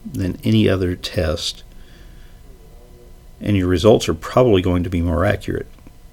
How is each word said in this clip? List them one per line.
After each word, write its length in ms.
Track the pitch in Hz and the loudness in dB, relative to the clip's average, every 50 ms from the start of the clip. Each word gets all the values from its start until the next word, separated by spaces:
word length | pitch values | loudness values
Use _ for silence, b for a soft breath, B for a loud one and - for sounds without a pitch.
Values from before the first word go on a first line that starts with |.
| - | -14
than 340 | 214 - 104 98 92 - - - | -12 -8 -4 -4 -4 -6 -4 -2
any 240 | 113 110 110 104 98 | 0 2 4 4 2
other 260 | 95 92 95 90 90 | 2 0 -2 -4 -4
test, 680 | - - - - 95 85 80 78 - - - - - - b b b b b b b b b b b b b b b b b b - - - - - - - - - - - - - - - - - | -6 -8 -8 -4 -4 -2 -2 -4 -4 -6 -10 -10 -12 -18 b b b b b b b b b b b b b b b b b b -20 -20 -20 -20 -20 -20 -20 -20 -20 -20 -20 -20 -20 -20 -20 -20 -8
and 160 | - 104 101 95 | -4 0 0 0
your 100 | 90 90 | 2 2
results 400 | 90 85 78 104 120 123 - - | 0 4 6 6 6 6 4 -2
are 60 | 80 | -4
probably 480 | 78 - - - 123 127 123 101 92 | -6 -6 -2 2 2 4 4 4 4
going 220 | 90 92 87 90 87 | 2 2 0 0 -2
to 60 | 87 | -2
be 120 | 87 82 | -2 -2
more 240 | 85 87 82 82 92 | -2 -2 0 0 0
accurate. 420 | 104 101 - - - 87 - - - - - - - - - - - | -2 -2 -4 -6 -8 -8 -8 -8 -12 -16 -20 -20 -20 -20 -20 -20 -20